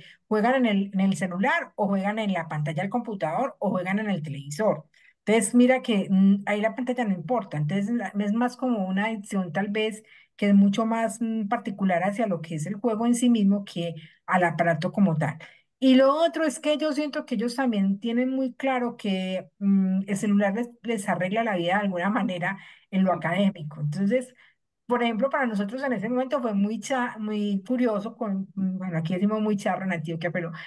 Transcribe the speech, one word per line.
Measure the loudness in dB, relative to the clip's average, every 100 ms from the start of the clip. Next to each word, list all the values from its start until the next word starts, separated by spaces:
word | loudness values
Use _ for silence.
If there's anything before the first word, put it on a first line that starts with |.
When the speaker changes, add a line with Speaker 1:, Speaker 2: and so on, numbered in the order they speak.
| -12 -20 -2
Speaker 1:
juegan | 0 2 4
en | 2
el, | 2 0
en | 0
el | 0 0
celular | -2 0 0 0 -4 -4
o | -2
juegan | 0 -2 -2
en | -2
la | -2 -4
pantalla | -4 -4 -4
del | -4
computador | -4 -4 -4 -4 -2 -4 -2
o | -2
juegan | -2 -2 -2
en | -2
el | -4
televisor. | -6 -10 -8 -2 0 0 -6 _ _ _ 2
Entonces, | 2 4 6
mira | 6 4
que, | 2 0 2
mm, | 4 6 4 0
ahí | -2
la | -2 -2
pantalla | -4 -2 -2
no |
importa. | -2 -2 -2 -2 -4
Entonces, | -2 -2 0
la, | -2 -4 -2
es | 0
más | 0 0 -2
como | -2 -2 0
una | -2 -2
adicción | -4 -4 -4 -2
tal | -4 -2
vez | -2 -2 -4 -14 -20 _ -2
que | 4
es | 6
mucho | 6 4 0
más, | 0 -2 -2
mm, | -4 -2 -2
particular | -4 -4 -2 0 2
hacia | 0 0 -2
lo | -2
que | -4 -6
es | -6
el | -2
juego | -2 0 2
en | 4
sí | 4
mismo | 6 4 4 -2
que | -6 -6 -8 -16 _ -2
al | 2
aparato | 2 2 2 0 0
como | 4 4 4
tal. | -2 -4 -14 -20 _ _
Y | 4 6
lo | 6 4
otro | 2 2 -2
es | 0
que | -2 0
yo | 0
siento | -2 -2 -6 -4
que | -2
ellos | -2 0
también | 0 2 2 0
tienen | -2 0 0
muy | -2 -4
claro | -2 -2 0 -2 -4
que, | -4 -2 -2 -6 -8 _
mm, | 2 4 4 0 -2
el | -2
celular | 2 2 2 0
les, | -4 -8
les | -6 -4 -2
arregla | -2 0 0
la | 0 0
vida | 0 0
de | 0
alguna | -2 -2
manera | 0 -2 -4 -6 -6 -14 -20 _
en | 0
lo | 2
Speaker 2:
Mm. |
Speaker 1:
académico. | 0 0 2 0 0 -8 -6
Entonces, | -4 0 0 0 -2 -12 -20 _ _ _ -4
por | 0
ejemplo, | 0 0 0
para | 0 0
nosotros | 0 -2 -4
en | -2
ese | -2 -2
momento | -2 0 -2
fue | 0
muy | 0 0 -2
cha-, | -2 -2 -2 -4
muy | -4 -2 -2 -2 -2
curioso, | 0 2 0 -4 -6
con, | -4 -4 -6 -4
bueno, | -4 -2 -4 -4
aquí | -2
decimos | 0 0 2
muy | 0 0
charro | 0 -2 -2
en |
Antioquia, | -4 -4 -4 -4
pero | -4 -6 -10